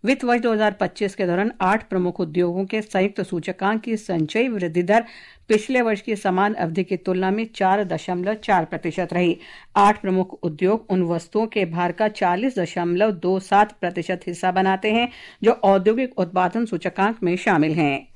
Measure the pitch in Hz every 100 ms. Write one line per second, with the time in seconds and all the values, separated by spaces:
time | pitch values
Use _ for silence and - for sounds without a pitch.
0 | 208 269 247 240 233 214 214 202 190 -
1 | 202 196 185 175 214 - 185 214 - 185
2 | 180 175 170 160 175 180 190 220 214 190
3 | 196 202 196 175 160 180 190 220 233 220
4 | - 170 156 214 262 214 175 165 180 220
5 | 226 - - - - 214 214 254 233 202
6 | - 208 196 185 202 214 165 165 180 180
7 | - 185 185 202 226 - 190 202 196 165
8 | - 180 185 214 - 190 160 165 170 151
9 | 175 175 180 175 - - - - 202 208
10 | 196 185 185 - 170 151 185 220 - 190
11 | 170 170 - 214 220 220 180 165 175 170
12 | 214 208 185 180 262 247 165 - 175 175
13 | 220 180 180 190 190 202 214 - 175 180
14 | 165 180 185 175 185 180 190 190 214 226
15 | 247 - - - 220 226 196 196 190 226
16 | 254 - 175 185 185 226 226 170 180 185
17 | 202 226 175 180 - 170 160 160 147 139
18 | -